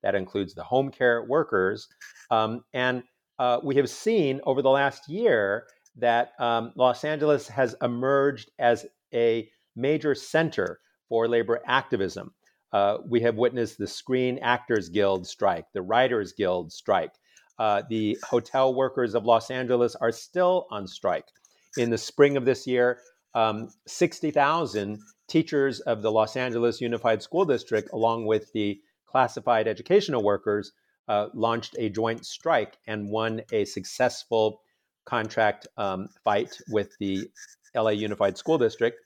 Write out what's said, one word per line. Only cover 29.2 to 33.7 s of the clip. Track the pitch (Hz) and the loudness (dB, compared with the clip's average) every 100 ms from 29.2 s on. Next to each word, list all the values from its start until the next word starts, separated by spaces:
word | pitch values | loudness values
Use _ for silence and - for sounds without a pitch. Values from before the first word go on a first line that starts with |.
| 123 - 123 117 110 | 0 -2 0 0 0
educational | 107 - 196 196 131 | -4 2 2 2 0
workers, | 104 101 - 104 98 _ _ _ - | 2 0 0 -2 -4 _ _ _ -2
uh, | 104 104 | -2 -2
launched | 120 113 117 - - | -2 0 0 -4 -6
a | 110 | -4
joint | 101 113 117 - | -2 -2 -2 -8
strike | - 165 147 107 _ - | -8 0 0 -2 _ -10
and | 107 104 | -8 -4
won | 107 110 110 - | -4 -2 -4 -4
a | 110 | -2
successful | 101 | -2